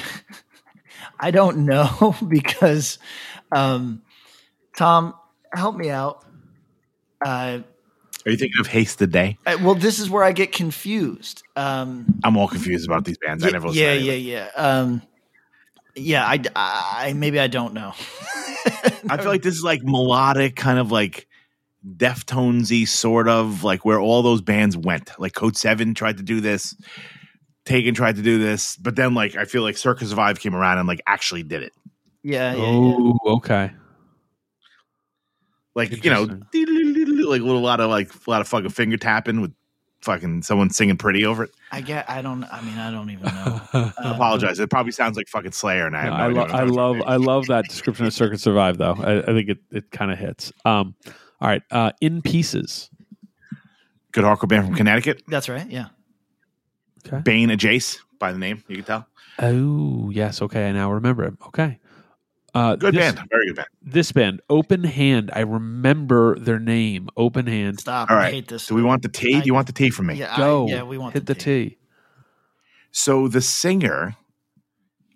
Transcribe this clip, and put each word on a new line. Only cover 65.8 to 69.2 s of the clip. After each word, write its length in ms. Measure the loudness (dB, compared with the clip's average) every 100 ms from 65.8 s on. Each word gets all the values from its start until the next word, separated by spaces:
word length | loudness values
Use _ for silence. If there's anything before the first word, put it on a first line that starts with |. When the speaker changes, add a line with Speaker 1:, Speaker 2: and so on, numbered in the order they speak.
| 2 2 4 4 6 4
Speaker 3:
their 220 | 0 -2
name, 480 | 0 0 0 -2 -6 0
Open 300 | 0 0 -2
Hand. 320 | -2 -2 -4
Speaker 1:
Stop. 300 | -6 -4 2
Speaker 2:
All 60 | 2
Speaker 1:
I 40 |
Speaker 2:
right. 120 | 2
Speaker 1:
hate 140 | -2 -8
this. 200 | -10 -2
Speaker 2:
Do 80 | 0
we 60 |
want 180 | 2 2
the 60 | -2
tea? 260 | -4